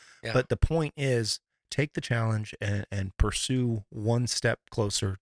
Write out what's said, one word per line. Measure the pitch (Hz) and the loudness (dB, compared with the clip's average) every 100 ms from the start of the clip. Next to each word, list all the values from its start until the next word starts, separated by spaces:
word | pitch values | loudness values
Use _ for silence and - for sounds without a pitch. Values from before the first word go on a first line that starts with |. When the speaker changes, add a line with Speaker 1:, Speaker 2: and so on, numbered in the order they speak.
| - - | -20 -12
Speaker 1:
Yeah. | 113 | 0
Speaker 2:
But | 123 123 | 0 0
the | - | 2
point | - 160 151 - | 2 2 0 -2
is, | 135 120 107 - _ _ _ | 0 2 0 -4 _ _ _
take | - 147 | -4 -2
the | - | -4
challenge | - 117 113 110 107 - | -2 0 0 -2 -4 -6
and, | 104 101 - | -4 -4 -4
and | 101 95 - | -6 -2 0
pursue | 104 - - 127 120 113 - | 0 0 0 0 0 -2 -6
one | 113 107 120 120 | -4 0 2 0
step | - 117 113 _ | 0 0 -2 _
closer | - 104 - 98 95 | -2 0 0 -2 -4